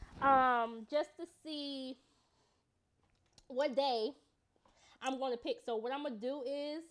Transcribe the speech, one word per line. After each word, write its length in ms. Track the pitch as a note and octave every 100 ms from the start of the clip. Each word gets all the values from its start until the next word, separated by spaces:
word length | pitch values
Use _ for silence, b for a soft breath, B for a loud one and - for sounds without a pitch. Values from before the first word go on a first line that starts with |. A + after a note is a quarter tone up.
| B -
um, 680 | C#4 C4+ B3+ A#3+ A3+ A3+ A3
just 260 | D4 - -
to 100 | E4+ -
see 540 | D#4+ D4+ C#4+ C4+ C4 C4 b b b b b b _ _ _ _ _ _ _ - -
what 300 | B3+ D4 B3+
day 340 | C#4 A#3 A3+ - _ _ _ _ _ B B B
I'm 160 | C4 C4
gonna 180 | C4+ A#3+
pick. 220 | D#4+ A#4
So 120 | - A3+
what 160 | A#3+
I'm 100 | C#4
gonna 140 | D4 G#3+
do 260 | B3 C#4+
is, 400 | B3 C#4+ D4 D#4 E4